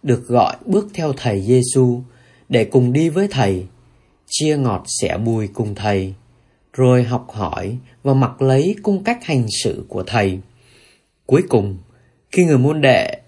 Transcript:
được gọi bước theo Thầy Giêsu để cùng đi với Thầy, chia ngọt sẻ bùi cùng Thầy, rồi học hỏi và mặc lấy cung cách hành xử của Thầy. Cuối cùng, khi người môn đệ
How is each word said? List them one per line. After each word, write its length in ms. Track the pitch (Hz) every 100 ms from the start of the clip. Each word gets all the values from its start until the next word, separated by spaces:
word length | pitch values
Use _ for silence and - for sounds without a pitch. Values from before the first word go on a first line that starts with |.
được 240 | 147 123 -
gọi 300 | 123 101 - -
bước 220 | 196 208
theo 180 | - 156 135
Thầy 260 | 123 101
Giêsu 580 | 98 127 127 135 127 120 127 _ _ _ _
để 160 | 120
cùng 280 | 107 131 123
đi 160 | 131 165
với 200 | 160 202
Thầy, 380 | 131 101 92 92 _ _ _ _ _ _
chia 300 | - 151 151
ngọt 280 | 127 95 - -
sẻ 180 | - -
bùi 300 | 113 113 104
cùng 260 | - 107
Thầy, 400 | 98 104 98 95 98 _ _ _ _ _
rồi 300 | - 127 123
học 240 | 117 123 -
hỏi 440 | 113 92 - 95 123 - _
và 120 | 139
mặc 280 | 135 131 -
lấy 340 | 135 135 165 208
cung 220 | - 196
cách 200 | 196 240
hành 220 | - 143 113 -
xử 220 | 113 - -
của 140 | -
Thầy. 360 | 92 113 101 92 - _ _ _ _ _ _ _ -
Cuối 160 | 139 185
cùng, 300 | 120 101 95 - _ _ _ _
khi 120 | -
người 140 | 175 139
môn 220 | 131 156
đệ 380 | 143 - - -